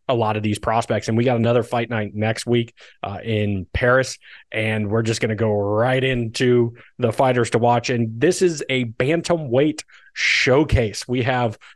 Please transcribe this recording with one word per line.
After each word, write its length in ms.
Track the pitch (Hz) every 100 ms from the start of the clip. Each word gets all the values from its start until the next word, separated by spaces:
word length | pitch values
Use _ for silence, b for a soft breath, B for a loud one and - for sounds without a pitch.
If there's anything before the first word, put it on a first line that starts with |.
| -
a 60 |
lot 220 | 120 107 107
of 60 |
these 160 | 107 101
prospects. 500 | 120 113 - 107 120
And 80 | 110
we 80 |
got 120 | 123 117
another 260 | 117 120
fight 280 | 113 123 120
night 240 | 113 104
next 320 | 104 110 113 120
week, 280 | 120 117 - B B
uh, 160 | - 101
in 440 | 113 107 104 98 90
Paris, 460 | - 123 131 127 - B B B
and 400 | 110 110 110 104
we're 120 | 113
just 180 | 110 110
gonna 160 | 113 110
go 160 | 110
right 500 | 104 101 107 127 131
into 720 | 131 123 117 - 123 123 117 - B B
the 140 | 117
fighters 380 | - 131 123 113
to 80 | 117
watch. 320 | 120 120 127
And 300 | 120 113 113
this 220 | 156 180
is 220 | 180 151 -
a 180 | 131 120
bantamweight 1000 | - 131 170 165 170 139 123 151 147 - B B
showcase. 920 | - - - 135 135 156 131 110 - -
We 160 | 127
have 360 | 120 127 120 - B